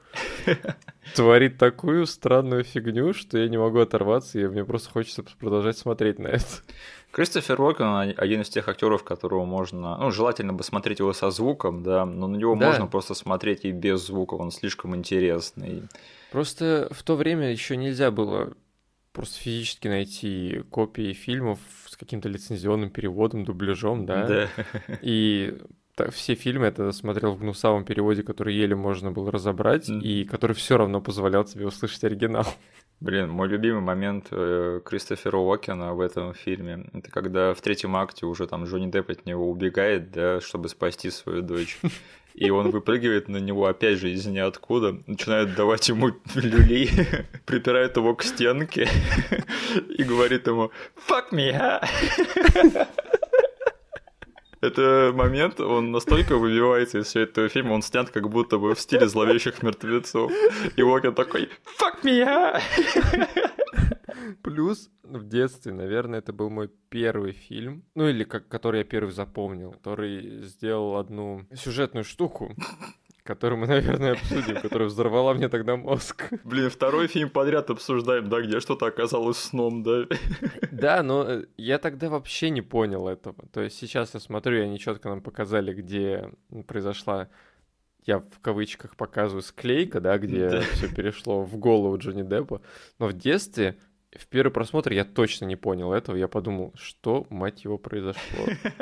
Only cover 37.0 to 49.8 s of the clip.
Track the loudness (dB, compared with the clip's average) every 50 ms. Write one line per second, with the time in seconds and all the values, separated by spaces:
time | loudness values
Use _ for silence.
37 | -16 -8 -8 -6 -6 -2 0 2 2 2 0 0 -2 -2 -2 -2 -2 -2 -2 -2
38 | -2 -2 -6 -8 -6 -6 -4 -4 -6 -6 -4 -6 -6 -4 -4 -4 -4 -2 -2 -2
39 | -2 -2 -8 -10 -8 -6 -4 -2 -2 -2 -2 0 -2 0 2 2 2 2 2 0
40 | -2 -6 -4 -2 0 0 0 0 -4 -6 -8 -8 -8 -8 -6 -4 -4 -4 -2 -4
41 | -8 -8 -8 -8 -8 -6 -6 -4 -4 -4 -4 -4 -4 -6 -6 -6 -4 -4 -4 -6
42 | -12 -20 -20 -20 _ _ -6 -2 2 2 4 4 2 2 0 0 0 0 0 2
43 | 2 2 0 0 -2 -2 -4 -4 -4 -2 0 2 2 2 2 2 2 2 2 2
44 | 0 -2 -2 -2 -4 -4 -2 0 0 -2 -2 -4 -4 0 0 2 2 2 0 -4
45 | -8 -10 -8 -6 -2 0 2 2 2 2 2 2 4 4 4 4 2 0 2 2
46 | 2 2 0 -2 -10 -6 -4 -2 0 4 8 10 10 10 8 4 4 4 4 4
47 | 4 4 0 -4 -6 -10 -14 -14 -6 -2 -2 0 2 2 4 4 4 4 2 4
48 | 4 4 2 2 -2 -4 -2 2 2 2 4 2 0 -2 0 0 2 4 4 4
49 | 4 4 2 2 2 0 -2 -4 -4 -4 -6 -6 -4 -2 -2 -2